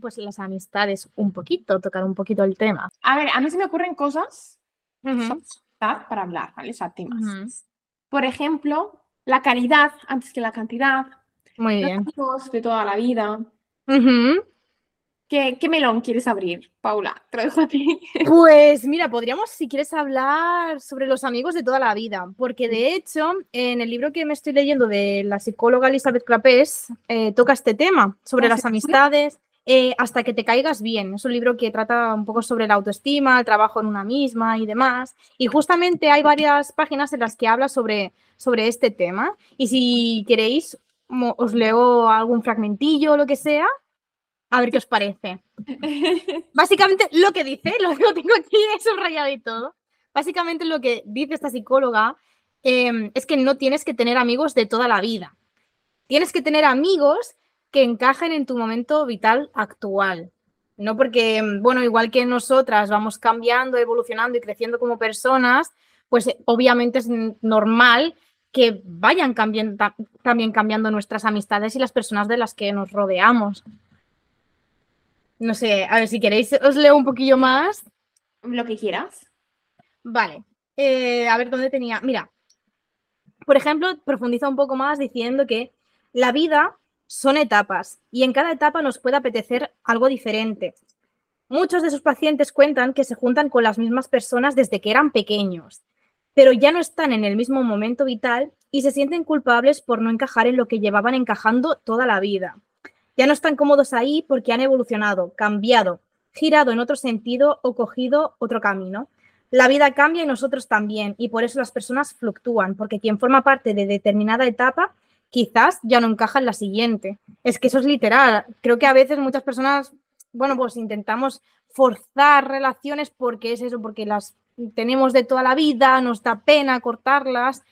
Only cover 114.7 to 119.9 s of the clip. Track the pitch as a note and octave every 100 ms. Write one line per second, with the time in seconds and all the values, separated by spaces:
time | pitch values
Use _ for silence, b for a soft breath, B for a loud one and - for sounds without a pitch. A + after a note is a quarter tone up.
114.7 | C4 F4+ - _ _ _ B3 A3 A3+ C#4
115.7 | - A3+ A#3+ A3+ G#3+ A3 C#4 B3 G3+ G3+
116.7 | G3+ A#3 G#3+ F#3+ G3+ _ - B3 - B3
117.7 | C4+ C4+ C#4+ G#3+ C4 C4 G#3 A#3+ - A#3+
118.7 | A#3+ C#4 C4 C4+ D4 C4+ C4+ C4+ B3 C4+
119.7 | C#4+ C4+